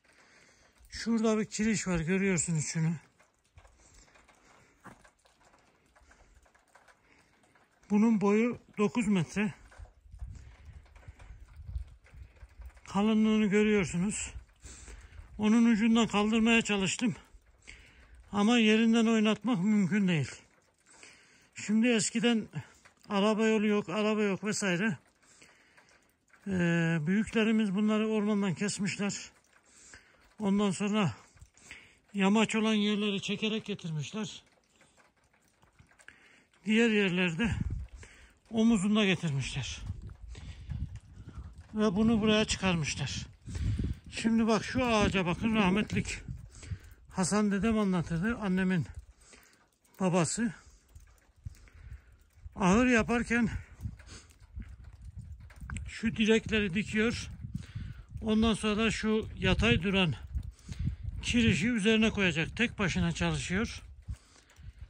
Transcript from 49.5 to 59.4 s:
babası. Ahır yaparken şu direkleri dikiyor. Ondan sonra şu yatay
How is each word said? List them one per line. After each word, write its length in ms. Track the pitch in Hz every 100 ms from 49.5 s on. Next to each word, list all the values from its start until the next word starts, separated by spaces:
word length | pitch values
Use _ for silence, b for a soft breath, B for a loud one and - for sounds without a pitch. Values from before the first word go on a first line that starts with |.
| b b _ _ -
babası. 540 | 190 180 160 - 233 - b b b - - _ _ _ - B B B B B B B B B - -
Ahır 300 | 185 208 254
yaparken 640 | 240 170 240 - 233 226 B B B B B B B B - - - - - - - - - - - - - - - -
şu 280 | - 226 165
direkleri 580 | 214 220 - 214 208
dikiyor. 560 | 180 - 214 226 - - - - B B B B B B -
Ondan 320 | 220 214 226
sonra 380 | 208 214 208 226
şu 380 | - 214 220 208
yatay 460 | -